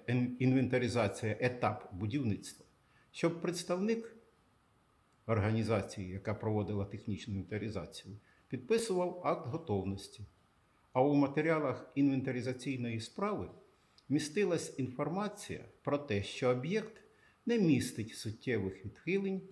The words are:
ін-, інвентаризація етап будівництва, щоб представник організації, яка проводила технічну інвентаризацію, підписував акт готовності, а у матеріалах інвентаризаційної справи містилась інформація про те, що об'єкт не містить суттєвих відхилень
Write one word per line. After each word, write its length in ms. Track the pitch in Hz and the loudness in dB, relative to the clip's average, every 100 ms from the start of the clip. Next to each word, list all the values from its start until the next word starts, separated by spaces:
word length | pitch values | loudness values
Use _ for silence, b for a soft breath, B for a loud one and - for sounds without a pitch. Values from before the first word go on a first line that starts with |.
| - | 0
ін-, 280 | 123 123 - | 2 2 2
інвентаризація 960 | 127 131 120 127 120 117 104 - 110 - | 4 4 4 2 2 2 2 0 -4 0
етап 540 | 123 - 107 110 - | 0 2 0 -2 -8
будівництва, 720 | 90 107 143 117 95 - - - _ b b b | -6 -2 0 0 -2 -6 -16 -20 _ b b b
щоб 300 | - 170 170 | -2 -2 0
представник 760 | 180 170 - 180 208 226 - - - _ _ _ _ _ _ _ _ _ - | -4 -4 -2 0 2 0 -2 -16 -20 _ _ _ _ _ _ _ _ _ 0
організації, 840 | 113 107 113 107 107 - - 90 | 2 4 2 2 2 0 -6 -8
яка 260 | 95 - | -6 -4
проводила 500 | 104 110 107 104 104 | -2 0 0 0 -2
технічну 500 | 95 107 - 95 - | -4 -6 -6 -6 -4
інвентаризацію, 840 | 98 85 107 110 98 85 - 101 104 b b b | -6 -4 -4 -4 -6 -8 -12 -14 -16 b b b
підписував 720 | 123 - 226 226 180 180 - | -8 0 0 2 0 0 -2
акт 220 | 139 170 120 | -2 0 -2
готовності, 760 | 160 - 98 95 98 - - 101 _ _ _ b b b | -6 0 0 0 -4 -8 -16 -18 _ _ _ b b b
а 100 | 127 | 4
у 120 | 143 | 6
матеріалах 760 | 143 135 156 156 156 143 117 - | 6 4 2 2 2 2 -2 -4
інвентаризаційної 1040 | 139 139 135 135 123 120 127 151 127 120 113 | 4 4 4 0 -2 -2 -4 -4 -2 -2 -4
справи 500 | 110 - 202 180 85 - - b b b - | -6 -4 -2 -2 -6 -10 -20 b b b 0
містилась 680 | 147 151 214 190 160 - - | 0 0 2 2 2 -2 -4
інформація 840 | 127 - 147 185 208 - - 80 - - | -4 -2 -2 -2 -4 -6 -10 -10 -10 -8
про 160 | - 143 | -2 -2
те, 240 | 143 101 | 2 0
що 260 | 101 - 127 | 0 0 2
об'єкт 540 | 127 151 214 - - - b b b - | 4 2 -2 -4 -14 -20 b b b 0
не 120 | 233 | 4
містить 560 | 170 123 - - 107 | 6 6 4 -4 -6
суттєвих 680 | - 113 104 131 110 95 - | -6 -8 -6 -2 0 0 -4
відхилень 580 | 101 - 160 196 196 190 - | -12 -8 -2 0 0 -4 -6